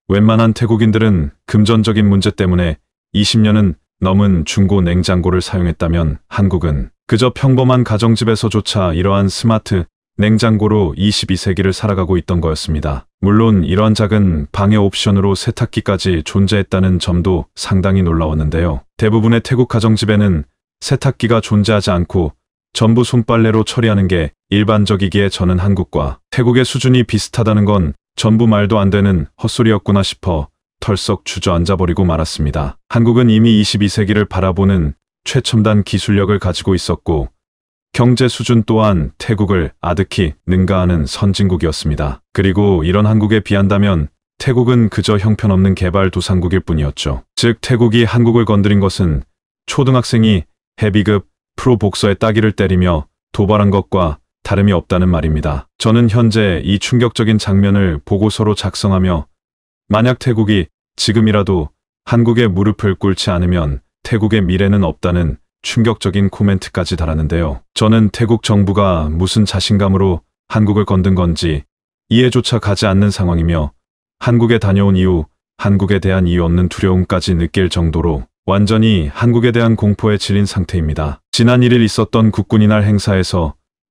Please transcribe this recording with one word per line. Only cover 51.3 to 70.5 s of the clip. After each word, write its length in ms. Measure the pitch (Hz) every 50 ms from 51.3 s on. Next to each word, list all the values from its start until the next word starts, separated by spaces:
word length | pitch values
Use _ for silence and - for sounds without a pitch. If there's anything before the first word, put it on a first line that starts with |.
| _ _ _ _ _
프로 220 | - - 131 120
복서의 400 | 104 107 98 - - - 104 98
따귀를 360 | - 113 110 104 110 107 107
때리며 540 | 95 - 101 92 92 90 90 90 85 78 - - _ _ _ _
도발한 380 | - - 101 95 107 104 101 101
것과 480 | 98 98 - - - 92 87 80 76 - _ _ _ _
다름이 300 | _ - 101 101 101 104
없다는 360 | 95 85 - - 95 90 92 92
말입니다. 600 | 87 80 80 78 76 76 73 76 73 69 - - _ -
저는 320 | - 113 110 120 120 110
현재 500 | 98 123 120 113 104 113 107 98 85 78 -
이 160 | 92 101 98
충격적인 580 | - - 127 120 123 113 - - 113 107 110 101
장면을 600 | - 107 98 98 101 101 98 101 98 90 78 71 -
보고서로 520 | - 104 95 107 107 - - 107 - -
작성하며 720 | - - 95 - - - 101 95 92 92 92 87 78 - - _ _ _ _ _ _ _ _ _ _ _ -
만약 300 | 98 110 117 127 120 -
태국이 480 | - 127 113 110 107 101 107 95 80 - _ _ _ _ _
지금이라도 720 | - - - 104 113 107 110 104 104 95 101 95 87 73 - - _ _ _ _ _ _
한국의 420 | - 123 117 113 117 117 120 120 107
무릎을 480 | 87 95 101 107 98 - - 101 90
꿇지 340 | - - 98 92 - - -
않으면 500 | 92 87 90 90 90 87 76 73 67 - - _ _ _
태국의 400 | - - 113 104 107 104 110 107
미래는 400 | 92 87 92 92 101 98 101 104
없다는 540 | 92 80 - - - 90 87 87 85 73 - - _ _ _ _
충격적인 680 | - - - 120 107 117 107 - - 98 90 101 98 95
코멘트까지 680 | - - 107 101 98 92 - - - 98 85 - 90
달았는데요. 640 | 80 85 80 80 78 78 73 85 85 85 76 69 - - _ _
저는 360 | - 110 107 113 113 107 98
태국 320 | - - 117 104 117 110
정부가 640 | - - 104 101 98 98 95 104 101 95 87 80 78 76
무슨 360 | 78 82 95 92 - 110 104
자신감으로 760 | - - 95 - - 107 98 101 95 98 95 98 95 90 82 - _ _ _ _
한국을 360 | _